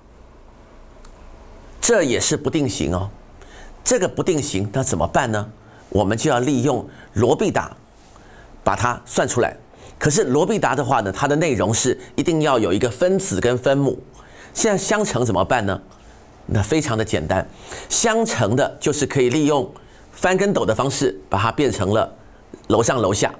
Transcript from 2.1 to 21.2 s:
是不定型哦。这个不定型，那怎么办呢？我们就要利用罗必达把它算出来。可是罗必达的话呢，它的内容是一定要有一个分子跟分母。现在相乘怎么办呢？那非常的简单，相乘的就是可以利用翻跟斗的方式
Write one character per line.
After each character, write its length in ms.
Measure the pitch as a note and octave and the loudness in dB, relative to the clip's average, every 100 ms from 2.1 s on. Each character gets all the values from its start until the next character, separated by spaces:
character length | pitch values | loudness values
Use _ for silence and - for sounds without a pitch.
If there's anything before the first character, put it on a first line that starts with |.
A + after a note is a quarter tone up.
| G2+ | 0
是 160 | - D3+ | 0 -2
不 140 | D3+ | -2
定 180 | D#3+ C3 | -2 -2
型 260 | - D2 | -2 -2
哦。 140 | F2+ G2 - - - - - - - | -2 -4 -12 -20 -20 -20 -20 -20 -6
这 160 | - A#3+ | 0 0
个 80 | F3+ | 0
不 160 | - | -2
定 180 | F#3+ D#3 | 0 0
型， 260 | - F#2 G#2 | 0 -4 -2
那 120 | C3 | -2
怎 160 | C3 E2+ | 0 0
么 80 | D#2+ | 0
办 260 | E3 B2 | 0 0
呢？ 180 | G#2+ G#2 - - - - | -2 -4 -14 -20 -20 -4
我 160 | G2 | 0
们 120 | G2 A#2 | 0 0
就 140 | D#3 | 2
要 100 | A#2+ | 2
利 220 | B2+ C3 | 2 2
用 240 | C3+ B2 - - - | 2 0 -4 -16 -8
罗 200 | G#2 A#2 | 0 2
必 160 | D#3 G3+ | 2 2
达 240 | A#2 E2 - - - - - - - - - | -2 -4 -12 -20 -20 -20 -20 -20 -20 -20 -6
把 140 | - G2+ | -4 0
它 240 | A#2+ A#2 - | -2 -4 -4
算 200 | - C3+ | -2 0
出 140 | A#2 | 0
来。 160 | F2+ - - - - - | -2 -2 -20 -20 -20 -2
可 120 | D3+ | 0
是 140 | D3+ | 2
罗 200 | D3+ C#3 | 2 2
必 140 | F#3 G#3 | 2 2
达 180 | C3+ C3 | 0 0
的 80 | |
话 160 | A#2+ B2+ | 0 0
呢， 100 | G2+ | 0
它 160 | - C#3 | -2 0
的 80 | D3 | 2
内 180 | E3 | 2
容 180 | G#2+ G2 | 2 0
是 260 | A2 B2+ - - | 2 0 -2 -6
一 80 | - | -4
定 200 | D3 D#3+ | 0 2
要 160 | D3+ B2+ | 2 2
有 120 | G2 | 2
一 80 | G2+ | 0
个 120 | A#2+ | 0
分 280 | - F3+ F#3+ | 0 0 2
子 220 | - F#2+ | 0 0
跟 160 | A#2 B2 | 0 2
分 220 | C#3+ C#3 | 2 2
母。 200 | C3+ - - - - - - | 0 -2 -12 -20 -20 -20 -12
现 180 | - A3 | -2 0
在 60 | F#3+ | 0
相 260 | - G#3+ | 0 -2
乘 220 | G#3 A2+ | 0 -2
怎 80 | A#2+ | 0
么 100 | F2+ | 0
办 220 | G2 B2+ | 0 0
呢？ 160 | G2+ F#2+ - - - - - - | -2 -6 -8 -20 -20 -20 -20 -18
那 180 | - G#2+ | -4 -2
非 200 | G2 D#3 | 2 0
常 160 | D3 A2 | 0 -2
的 40 | |
简 240 | A2 F#2+ D#2 | 0 -2 0
单， 220 | F#2 - - - - - | -2 -2 -12 -16 -14 -4
相 360 | - A#3+ A3 A3 | 0 2 2 0
乘 280 | B2+ G#2 | 0 0
的 220 | B2 - - | 2 0 -2
就 140 | - | -2
是 140 | C3+ C3+ | -2 -2
可 160 | C#3+ | 2
以 80 | B2 | 2
利 160 | D3+ D3 | 2 0
用 260 | D3 B2+ - - - - | 0 -2 -10 -20 -20 -20
翻 240 | - F3+ F#3 | -2 0 2
跟 160 | G3+ | 2
斗 140 | D#3+ A2 | 0 0
的 80 | |
方 160 | G#2+ C3 | 0 0
式 280 | - C3+ - | 0 -2 -2